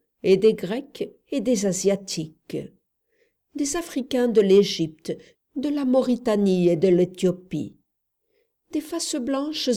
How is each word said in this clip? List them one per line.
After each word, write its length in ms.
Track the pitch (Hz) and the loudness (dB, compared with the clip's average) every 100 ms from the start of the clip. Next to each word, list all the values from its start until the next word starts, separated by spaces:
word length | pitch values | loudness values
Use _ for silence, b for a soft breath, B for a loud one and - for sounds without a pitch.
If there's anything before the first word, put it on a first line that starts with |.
| _ _ | _ _
et 160 | 180 190 | 2 4
des 160 | 220 | 4
Grecs 580 | 220 175 233 - - - - _ | 2 -2 -6 -8 -10 -12 -12 _
et 100 | 277 | -4
des 240 | 208 220 196 | 0 0 0
Asiatiques, 920 | 175 190 196 196 - 156 - - 147 - _ _ _ _ _ _ _ _ 294 | 0 0 -2 -4 -10 -10 -14 -14 -12 -12 _ _ _ _ _ _ _ _ -6
des 200 | 277 339 | -4 -6
Africains 520 | 330 277 247 247 247 | -6 -6 -4 0 2
de 140 | 220 | 4
l'Égypte, 760 | 196 202 196 - 160 - - - B B _ 285 | 6 6 4 0 -6 -8 -12 -12 B B _ -8
de 120 | 285 | -4
la 160 | 294 | -2
Mauritanie 840 | 262 254 247 240 226 208 202 185 175 | 0 2 2 0 0 2 2 4 2
et 60 | 165 | 4
de 120 | 190 | 4
l'Éthiopie, 880 | 175 180 - 185 180 - 151 104 - _ _ _ _ _ _ _ _ _ | 4 2 0 -2 -2 -6 -8 -8 -14 _ _ _ _ _ _ _ _ _
des 100 | 311 | -8
faces 340 | - 339 - 294 | -6 -8 -6 -4
blanches 520 | 240 269 294 302 262 | -2 -4 -4 -4 -2